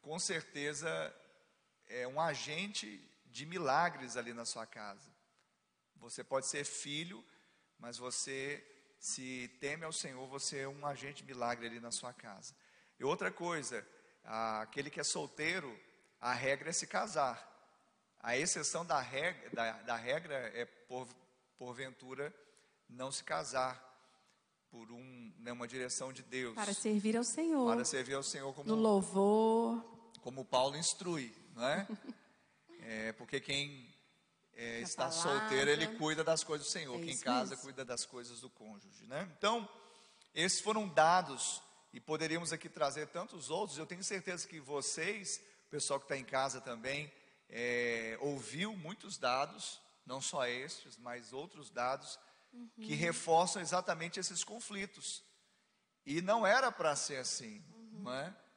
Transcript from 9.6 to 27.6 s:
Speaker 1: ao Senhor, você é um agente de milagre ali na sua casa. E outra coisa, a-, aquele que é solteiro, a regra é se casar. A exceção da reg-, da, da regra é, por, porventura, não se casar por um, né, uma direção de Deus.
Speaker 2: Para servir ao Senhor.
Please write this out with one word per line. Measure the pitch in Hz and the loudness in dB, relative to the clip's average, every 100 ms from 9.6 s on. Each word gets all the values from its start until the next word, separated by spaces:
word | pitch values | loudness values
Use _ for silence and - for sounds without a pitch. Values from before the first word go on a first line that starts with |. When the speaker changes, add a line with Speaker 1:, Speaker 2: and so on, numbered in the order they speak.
| 143 156 | -4 -4
Speaker 1:
ao | 160 | -4
Senhor, | 160 147 127 131 | -4 -4 -8 -8
você | 135 - 143 | -4 -4 -2
é | 135 | -6
um | 143 | -4
agente | 147 135 135 143 | -4 -4 -8 -10
de | - | -12
milagre | 123 120 120 117 | -2 0 0 -4
ali | 117 | -6
na | 117 | -6
sua | - 123 | -6 -6
casa. | - 113 98 - - - - _ _ | -12 -14 -14 -16 -18 -20 -20 _ _
E | |
outra | 131 180 202 | 0 2 0
coisa, | - 175 165 123 117 - - - _ | 0 -2 -2 -2 -6 -8 -20 -20 _
a-, | 110 110 113 107 | -6 -2 0 0
aquele | 110 143 143 | -2 -4 -4
que | 147 | -2
é | |
solteiro, | 147 180 147 - 156 185 139 104 - _ _ _ | -2 -2 -4 -2 0 0 -4 -12 -18 _ _ _
a | 120 | 0
regra | 123 131 139 160 | 2 4 2 2
é | |
se | 165 156 | -2 0
casar. | 190 208 156 135 117 - - - _ _ _ _ _ | 0 2 2 2 0 -10 -20 -20 _ _ _ _ _
A | 117 123 | 0 2
exceção | 156 170 147 165 | 2 2 0 -2
da | 170 147 | 2 2
reg-, | 123 135 165 180 - | 2 0 0 -2 -6
da, | 117 113 110 | 0 0 0
da | 120 117 | -2 -2
regra | 120 151 170 135 117 117 | 2 0 0 -4 -4 -6
é, | |
por, | 120 - - 127 120 - _ _ _ _ | -8 -8 -10 -8 -8 -14 _ _ _ _
porventura, | 123 120 135 120 127 131 143 - - _ _ _ - | -10 -8 -10 -10 -12 -6 -6 -8 -20 _ _ _ -20
não | 127 131 | -8 -6
se | - | -4
casar | - 165 151 131 127 127 - - - _ _ _ _ _ _ | -2 -2 0 2 2 -2 -14 -20 -20 _ _ _ _ _ _
por | 117 113 | -16 -14
um, | 120 131 127 113 92 | -14 -14 -14 -14 -12
né, | 117 | -10
uma | 120 120 | -6 -6
direção | 131 123 - 131 | -4 -4 -2 -4
de | 127 | -8
Deus. | 120 127 123 | -6 -2 -2
Speaker 2:
Para | 156 202 | -2 -2
servir | 202 220 208 214 226 | 0 2 2 4 2
ao | |
Senhor. | 240 - 330 302 | 2 0 2 6